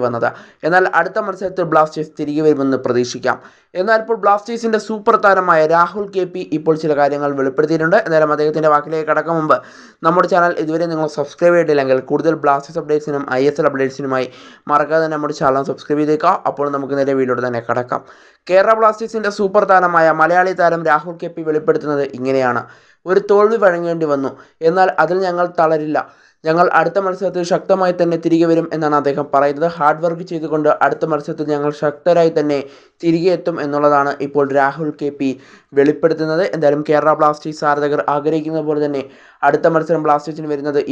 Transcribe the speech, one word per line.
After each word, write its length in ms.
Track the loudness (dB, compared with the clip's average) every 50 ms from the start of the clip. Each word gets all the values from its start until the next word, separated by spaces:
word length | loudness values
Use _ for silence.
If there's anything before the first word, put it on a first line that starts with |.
| -2
വന്നത്. 220 | -2 -2 -2 -4 -4 -4 -6 -14 -20 _ _ -4
എന്നാൽ 180 | 0 2 2 2 2 2 0
അടുത്ത 180 | 0 0 -2 -4 -6
മത്സരത്തിൽ 400 | -6 -8 -8 -8 -8 -4 -4 -4 0 2
ബ്ലാസ്റ്റേഴ്സ് 400 | 2 2 2 0 -6 -10 -8 -8 -8
തിരികെ 240 | -8 -4 -2 0 2
വരുമെന്ന് 320 | 2 2 2 0 0 -2 -2 -2
പ്രതീക്ഷിക്കാം. 520 | -2 0 0 -2 -2 -6 -6 -4 -4 -4 -4 -6 -14 _ _ _ _ -6 -4
എന്നാൽ 180 | -2 0 0 0 0
ഇപ്പോൾ 140 | -2 -4 -2 2
ബ്ലാസ്റ്റേഴ്സിൻ്റെ 560 | 0 0 0 -2 -6 -8 -6 -4 -2 -2 -2 -2 -6
സൂപ്പർ 280 | -8 -2 0 0 0 2 2
താരമായ 340 | 4 4 4 2 2 2 4 4 4 4
രാഹുൽ 340 | 2 2 2 0 -6 -8 -6 -4
കെ 80 | -4 -4 -4 -6
പി 100 | -10 -8 -6 -6 -2
ഇപ്പോൾ 160 | 0 0 0 0 0
ചില 100 | -2 0 2
കാര്യങ്ങൾ 300 | 2 0 0 -2 -2 -2 -2 -2
വെളിപ്പെടുത്തിയിട്ടുണ്ട്. 580 | -2 -2 2 0 2 2 2 0 2 2 2 2 2
എന്തായാലും 280 | 2 2 2 2 2 2
അദ്ദേഹത്തിൻ്റെ 360 | 0 0 0 0 0 2 2 2
വാക്കിലേക്ക് 340 | 2 2 -2 -4 -4 -2 0 -2
കടക്കും 260 | -2 0 -2 -2 -2
മുമ്പ് 160 | 2 2 0 0 0 -6 -20 -20 -20 -20 _ _ -2 0
നമ്മുടെ 220 | 2 2 2 2 2
ചാനൽ 200 | 2 2 2 0 -2 -2
ഇതുവരെ 240 | -2 -2 -2 -2 -2 -2
നിങ്ങൾ 160 | -4 -4 -4 -4 -6
സബ്സ്ക്രൈബ് 380 | -8 -8 -4 0 2 4 4
ചെയ്തിട്ടില്ലെങ്കിൽ 440 | 4 2 2 2 0 2 2 0 0 0 -2
കൂടുതൽ 260 | -2 0 0 0 0 0 2
ബ്ലാസ്റ്റേഴ്സ് 360 | 0 0 0 -2 -6 -8 -8 -4
അപ്ഡേറ്റ്സിനും 420 | -2 -2 -2 -2 -4 -6 -6 -4 -4 -2 0
ഐ 40 | 0 0 0
എസ് 100 | 0 0
എൽ 60 | 0 0
അപ്ഡേറ്റ്സിനുമായി 560 | 0 -2 -2 -2 -6 -6 -4 -2 -2 -4 -6 -8 -16 -20 -20 -20 -16 _ 0 0
മറക്കാതെ 300 | 0 2 2 0 0 0
തന്നെ 100 | 0 -2 -4
നമ്മുടെ 200 | -4 -6 -4 -2 0
ചാനൽ 220 | 0 0 0 -2 -4 -6
സബ്സ്ക്രൈബ് 300 | -8 -4 -4 -2 0 0
ചെയ്തേക്കുക. 320 | 0 0 0 2 0 0 0 -2 -6
അപ്പോൾ 180 | -4 -4 -4 -4 -4
നമുക്ക് 180 | -6 -6 -4 -4 -2
നേരെ 120 | 0 0 0 0
വീഡിയോയിലൂടെ 240 | 0 0 0 -2 -2 -4
തന്നെ 140 | -4 -6 -4 -4
കടക്കാം. 320 | -4 -4 -2 -4 -6 -8 -8 -12 -20 -20 _ _ _ _ _ 0
കേരള 200 | 2 4 4 4 4 4
ബ്ലാസ്റ്റേഴ്സിൻ്റെ 520 | 4 2 2 0 -6 -8 -6 -6 -4 -4 -4 -2
സൂപ്പർ 240 | -4 0 2 2 4 4 4
താരമായ 340 | 4 4 4 2 4 4 4 4 2
മലയാളി 320 | 2 2 4 2 2 2 0 0
താരം 200 | 0 0 0 0 0 0
രാഹുൽ 260 | 0 0 0 -6 -10 -10
കെ 80 | -12 -12 -10
പി 80 | -6 -4 -2
വെളിപ്പെടുത്തുന്നത് 560 | -2 0 0 0 0 0 -2 -2 -2 -2 -2 -4 -6
ഇങ്ങനെയാണ്. 440 | -6 -4 -2 0 2 2 2 0 -2 -4 -8 -14 _ _ _ _ _ _
"ഒരു 140 | 0 0 0 2 4
തോൽവി 280 | 4 4 4 4 2 4 4
വഴങ്ങേണ്ടി 420 | 2 2 2 -2 -4 -2 -2 0 0 0
വന്നു, 180 | -2 -2 -4 -6 -10 -16 _ _ _ 0 0
എന്നാൽ 200 | 2 4 2 2 2 2 0
അതിൽ 140 | 2 0 0 0
ഞങ്ങൾ 200 | -2 -2 -2 -2 -2 0 0
തളരില്ല. 400 | 2 2 2 0 0 -2 -2 -4 -4 -6 -12 _ _ _ _ _ -4
ഞങ്ങൾ 220 | -2 2 2 2 4 4 2
അടുത്ത 200 | 2 2 0 0 -2
മത്സരത്തിൽ 380 | -2 -4 -4 -4 -4 -4 -4 -2 -2
ശക്തമായി 440 | -2 -2 0 0 0 2 2 0 0 0
തന്നെ 160 | 0 0 0 -2 0
തിരികെ 220 | 0 2 2 4 4
വരും" 160 | 2 2 0 -2 -4
എന്നാണ് 200 | -4 -2 0 0 2
അദ്ദേഹം 260 | 0 0 -2 -2 -4 0 2
പറയുന്നത്. 340 | 2 2 2 0 0 -2 -4 -2
"ഹാർഡ് 260 | 0 2 2 2 2 -2
വർക്ക് 200 | -4 -4 -6 -8 -10
ചെയ്തുകൊണ്ട് 400 | -8 -8 -6 -4 -2 0 2 2 2 2 2
അടുത്ത 180 | 0 0 -2 -2 -2 -2
മത്സരത്തിൽ 360 | -4 -4 -6 -8 -6 -4 -4 -4
ഞങ്ങൾ 160 | -2 -2 -4 -4 -2 -4
ശക്തരായി 500 | -4 -4 -2 0 2 2 4 2 2 2 0
തന്നെ 200 | 0 0 -2 -2 -4 -8 -14 -20 _ _ _ _ -2
തിരികെ 260 | 0 0 2 2 0 0
എത്തും" 200 | 0 -2 -4 -4 -4 -6
എന്നുള്ളതാണ് 460 | -4 -2 2 2 4 4 4 2 0 -2 -4 -6
ഇപ്പോൾ 180 | -4 0 0 0 2 2 2
രാഹുൽ 320 | 2 0 0 -4 -6 -8 -6 -6 -8
കെ 80 | -8 -6 -4
പി 100 | -4 -4 -4 -4 -10 -20 -20 -20 _ _ 0 2
വെളിപ്പെടുത്തുന്നത്. 640 | 2 2 2 2 0 0 0 0 -2 -2 -2 -2 -2 -2 -2
എന്തായാലും 280 | 0 0 0 0 0 0 0
കേരള 220 | 0 2 2 2 2 2
ബ്ലാസ്റ്റേഴ്സ് 440 | 2 0 0 -2 -6 -12 -10 -4 -2 0
ആരാധകർ 320 | 0 0 0 0 -2 -2 -2 -2 -2
ആഗ്രഹിക്കുന്ന 460 | -2 0 -2 -2 -2 -2 -4 -4 -4 -2 -2
പോലെ 120 | -2 -2 -2
തന്നെ 180 | -2 -2 -4 -6 -8 -14 -20 -20 -20 _ _ 0 2
അടുത്ത 180 | 2 2 2 2 2
മത്സരം 280 | 2 0 0 -2 0 2 0
ബ്ലാസ്റ്റേഴ്സിന് 420 | 0 0 -2 -6 -10 -10 -8 -6 -6
വരുന്നത് 280 | -6 -6 -4 -2 -2 -2 -2